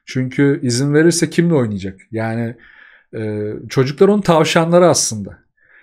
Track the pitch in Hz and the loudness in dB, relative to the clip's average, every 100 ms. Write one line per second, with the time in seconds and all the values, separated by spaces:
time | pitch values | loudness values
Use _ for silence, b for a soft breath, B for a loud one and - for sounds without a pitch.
0 | - 127 127 131 143 143 127 120 143 147 | -10 -6 -4 0 0 0 -2 -2 0 4
1 | 170 165 160 - 170 151 113 101 95 95 | 4 2 0 0 2 2 0 -4 -10 -14
2 | _ 110 113 117 117 120 b b b b | _ -8 -6 -4 -6 -8 b b b b
3 | b 117 107 104 104 - 113 135 131 143 | b -10 -8 -6 -6 -8 -6 -2 -2 2
4 | 196 208 196 160 160 175 165 175 175 131 | 2 2 2 2 2 0 2 4 4 2
5 | - 110 98 - _ _ b b | -2 -6 -10 -16 _ _ b b